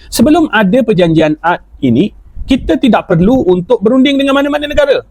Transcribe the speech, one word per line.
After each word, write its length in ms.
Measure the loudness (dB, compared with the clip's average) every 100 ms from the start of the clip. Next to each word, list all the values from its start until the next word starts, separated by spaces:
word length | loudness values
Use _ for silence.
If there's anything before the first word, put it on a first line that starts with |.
| -10
Sebelum 420 | -2 0 2 0
ada 320 | 0 0 0 0
perjanjian 480 | 0 2 2 0 0
art 240 | -4 -4 -6 -6
ini, 320 | -2 0 -2 -4 -20 -12 -4
kita 320 | -4 -2 -2
tidak 320 | 0 0 0
perlu 320 | 0 2 2 0
untuk 300 | 0 0 0
berunding 400 | 0 2 2 0
dengan 160 | 0 0
mana-mana 320 | 0 -4 -4
negara. 320 | 0 0 0 -4